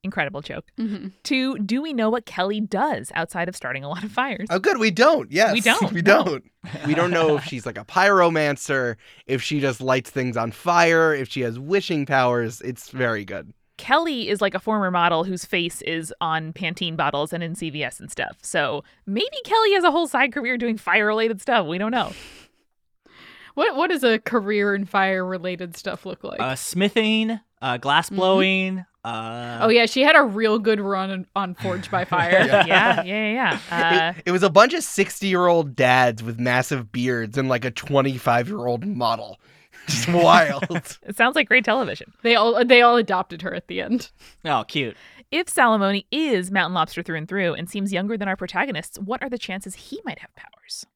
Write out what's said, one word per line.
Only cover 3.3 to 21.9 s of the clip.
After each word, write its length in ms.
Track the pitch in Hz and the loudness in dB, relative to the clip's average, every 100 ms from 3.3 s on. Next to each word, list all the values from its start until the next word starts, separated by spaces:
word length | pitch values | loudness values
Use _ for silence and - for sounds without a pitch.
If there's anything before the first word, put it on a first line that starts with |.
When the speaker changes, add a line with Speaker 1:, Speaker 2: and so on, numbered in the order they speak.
| 180 175 | -6 -6
Speaker 1:
of 80 | 185 | -8
starting 280 | 127 135 | -8 -8
a 40 | 143 | -8
lot 160 | 170 | -8
of 80 | 208 | -6
fires? 360 | 202 269 214 214 | -4 -4 -4 -2
Speaker 3:
Oh, 80 | 180 | 0
good. 220 | 262 311 | 0 2
We 100 | 220 | 0
don't. 420 | 175 269 302 117 | 4 4 4 0
Yes. 220 | 151 220 | 2 2
Speaker 1:
We 80 | 220 | 4
don't. 300 | 226 240 262 | 4 2 2
Speaker 3:
<laughs> 0 | |
We 100 | 170 | 2
Speaker 1:
No. 220 | 170 208 | 6 6
Speaker 3:
don't. 200 | 185 143 _ _ - 156 147 | 4 -4 _ _ -16 -8 -2
We 80 | 160 | 0
don't 160 | 175 | 2
know 260 | 170 160 147 | 2 2 2
if 60 | |
she's, 240 | - 131 131 | -2 -8 -8
like, 100 | 139 | -12
a 80 | 107 | -4
pyromancer, 1080 | 185 196 196 175 160 151 139 - 139 123 110 - - - | 2 4 6 4 4 0 -2 -2 -2 -2 -6 -14 -20 -6
if 160 | 131 | -4
she 160 | - 151 | -2 0
just 200 | 139 120 | 0 -2
lights 300 | 131 131 131 | 0 0 0
things 280 | 135 127 117 | -4 -2 -2
on 140 | 117 | -4
fire, 600 | - 175 175 170 165 165 | -4 0 2 4 4 2
if 160 | 147 127 | 0 -4
she 120 | 135 | -6
has 180 | 120 117 | -6 -6
wishing 480 | 143 196 - 160 143 | -2 -2 0 -4 0
powers. 540 | 139 123 120 113 110 | 2 2 0 -2 -6
It's 280 | 123 123 - | -10 -10 -14
very 340 | 131 123 110 95 | -4 -2 -2 -6
good. 280 | 98 78 - _ - | -12 -12 -20 _ -18
Speaker 1:
Kelly 500 | - 294 339 262 220 | 0 0 0 -4 -4
is, 140 | 196 | -2
like, 140 | 202 190 | -2 -2
a 40 | |
former 300 | 226 214 190 | -4 -2 0
model 340 | 180 170 165 | 2 2 2
whose 220 | 180 180 - | -2 -6 -4
face 380 | 185 170 - | -4 -4 -6
is 280 | - 165 160 - | -6 -6 -8 -6
on 320 | 165 160 156 | -4 -4 -6
Pantene 440 | - 175 170 175 160 | -8 -8 -6 -6 -2
bottles 340 | 139 143 156 | -2 0 -4
and 120 | 170 | -4
in 100 | 165 | -6
C 160 | 160 160 | -6 -8
V 140 | 147 | -6
S 160 | 131 - | -8 -8
and 100 | - | -14
stuff. 300 | - - - | -8 -8 -8
So 420 | - 175 135 143 - _ - | -6 -2 -2 -4 -10 _ -6
maybe 320 | 202 453 587 466 | -4 -4 -8 0
Kelly 280 | 440 440 | 2 4
has 100 | 392 | 4
a 80 | 349 | 4
whole 160 | 294 330 | 2 0
side 260 | 262 269 | 0 0
career 240 | 220 233 247 | -2 -4 -2
doing 200 | 240 220 | -2 -4
fire-related 640 | - 190 214 214 226 202 | 0 2 2 2 0 -2
stuff. 260 | - 233 160 | 0 0 0
We 100 | 180 | -4
don't 140 | 208 | -2